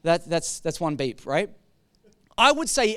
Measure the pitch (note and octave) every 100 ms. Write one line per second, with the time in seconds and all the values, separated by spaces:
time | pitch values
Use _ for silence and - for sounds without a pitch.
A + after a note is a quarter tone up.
0 | E3 E3+ D#3 E3 - - E3 D3 E3 C#3+
1 | C3+ - - D3 G3+ - _ _ _ _
2 | _ _ _ - B3+ D4 D#4+ - A3+